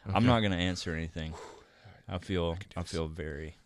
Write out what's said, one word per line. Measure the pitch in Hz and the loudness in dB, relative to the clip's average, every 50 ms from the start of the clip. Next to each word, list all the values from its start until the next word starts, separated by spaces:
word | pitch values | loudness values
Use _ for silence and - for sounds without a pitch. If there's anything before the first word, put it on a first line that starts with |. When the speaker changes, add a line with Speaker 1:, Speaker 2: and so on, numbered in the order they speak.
| - | -4
Speaker 1:
I'm | 90 92 92 | 2 4 6
Speaker 2:
okay. | 110 | 8
Speaker 1:
not | 127 123 113 | 8 6 6
gonna | 110 101 92 85 | 4 2 2 2
answer | 87 92 90 - - 90 82 | 2 0 0 -2 -4 -4 -2
anything. | 80 82 82 - 85 80 78 80 - - - - - - - _ - - - - - - - | -2 -4 -4 -6 -6 -6 -6 -8 -10 -12 -16 -16 -20 -20 -20 _ -20 -20 -20 -20 -20 -12 -8
I | 92 90 | -8 -6
feel, | - - 95 90 85 85 | -4 -2 0 2 2 0
Speaker 2:
I | 85 | 0
can | 87 - - | -2 -6 -10
do | - - | -8 -8
Speaker 1:
I | |
Speaker 2:
this. | 87 - | -6 -4
Speaker 1:
feel | - 82 80 78 | -2 -2 -2 -4
very, | 78 82 78 78 73 71 80 78 - - _ | -4 -6 -6 -6 -6 -6 -8 -10 -12 -14 _